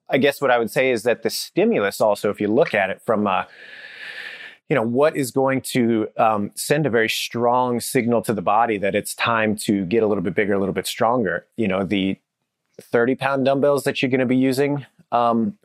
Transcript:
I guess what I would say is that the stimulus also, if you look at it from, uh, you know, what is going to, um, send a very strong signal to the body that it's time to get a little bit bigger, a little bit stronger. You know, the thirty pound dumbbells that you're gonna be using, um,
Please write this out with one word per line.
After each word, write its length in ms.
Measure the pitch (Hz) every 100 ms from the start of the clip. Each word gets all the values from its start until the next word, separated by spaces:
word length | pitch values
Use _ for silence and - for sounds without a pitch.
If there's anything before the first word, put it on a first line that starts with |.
| -
I 100 | 147
guess 220 | 143 -
what 100 | 135
I 80 | 120
would 120 | 113
say 200 | - 131
is 120 | 120
that 180 | 117 110
the 80 | 110
stimulus 720 | - - - 214 185 101 -
also, 300 | 110 104 107
if 100 | 98
you 80 | 104
look 260 | 113 165
at 160 | 107 95
it 120 | 95
from, 220 | - 107 104
uh, 180 | 92 90 - - - - - - - - - - - -
you 60 |
know, 80 | 143
what 340 | 113 120 147 147
is 140 | 131
going 300 | 135 131 131
to, 480 | - 131 117 113 107 -
um, 340 | 117 107 101
send 320 | - - 147 143
a 40 |
very 180 | 113 110
strong 720 | - - 117 120 123 123 120
signal 420 | - 135 113 117
to 100 | 104
the 80 | 104
body 360 | 92 104 117 104
that 160 | 98
it's 200 | 101 98
time 400 | - - 113 110 104
to 280 | - 101
get 180 | 90 113
a 40 | 110
little 180 | 101
bit 100 | 92
bigger, 200 | 90 101
a 40 | 101
little 160 | 95
bit 120 | 95 -
stronger. 600 | - 113 127 98 85 - -
You 120 | 104
know, 160 | 95
the 340 | 95 104 95 95 _ _ _ _ _ _
thirty 340 | - 120 120
pound 300 | 131 139 135
dumbbells 400 | 131 139 143 143
that 180 | 139 -
you're 80 | 139
gonna 160 | 131 127
be 100 | 127
using, 480 | 131 127 143 143 127 _ -
um, 440 | 120 120 117 110 -